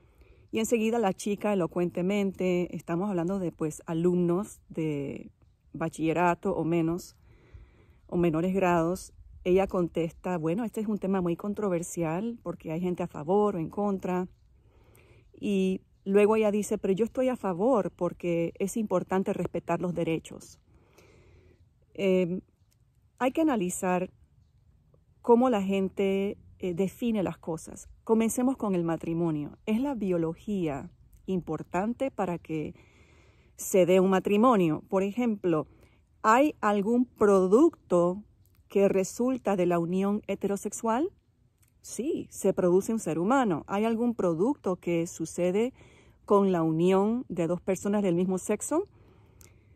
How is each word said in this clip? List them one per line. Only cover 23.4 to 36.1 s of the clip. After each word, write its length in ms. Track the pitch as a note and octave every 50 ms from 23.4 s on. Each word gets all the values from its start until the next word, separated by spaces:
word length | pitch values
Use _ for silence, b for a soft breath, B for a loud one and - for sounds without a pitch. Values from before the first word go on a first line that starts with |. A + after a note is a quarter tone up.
analizar 720 | D#4+ D#4 B3+ G#3+ F3+ F3+ - - G3 F3+ F3+ F3+ F3+ - - _ - _ _ _ _ _ _ _ _ _ _ _ _ _ _ _ _ _ _ _
cómo 280 | - B3 A#3 A#3 B3+ C4
la 120 | A#3 G3+
gente, 760 | F#3+ G3 G3 G3 F#3+ F#3 - - G3 G3 G3 G3 G3 G#3 - - - - - -
eh, 140 | - F#3 E3+
define 500 | E3 G3 F#3 - - B3 A#3 A3 G#3 E3+
las 140 | F3 E3
cosas. 500 | - - F3 D#3+ E3 - - - - - - - - _
Comencemos 540 | - A3+ A3 A3+ A3 - B3 B3 C4+ C4
con 180 | - A3+ G3+ F#3
el 80 | E3+ E3+
matrimonio. 760 | E3 E3 D#3+ - E3+ E3 E3 E3+ E3 D#3 D3 D3 - - - _
¿Es 140 | A3 G#3+ A3+
la 160 | C4+ D4 C#4
biología 960 | G#3 G#3 F#3 F3+ E3+ E3 D#3+ E3+ - - A3 G3+ F#3+ E3+ D3+ C3+ C#3 - F3 - - - - - - -
importante 840 | - F#3+ F3 - - D#3 D3+ - - - F3 G3+ A3+ A#3+ - C4+ C4+
para 260 | - - F#3+ F3 E3+ E3
que 360 | - - D#3+ D#3 D#3 F3 b b b b b b b b b b b b b b b b b
se 300 | - - - - F#3+ F3
dé 160 | D#3+ F#3 F#3+
un 80 | F#3 F#3+
matrimonio? 760 | F#3+ F#3 - G3 G#3 G#3 A3+ C4 A#3 G3 F3 D#3+ D3+ - - -
Por 140 | G3 F#3+ G3
ejemplo, 640 | G3+ G3 A#3+ B3 A#3 G#3 G3+ - F3+ D#3 - - b b b b b b b b _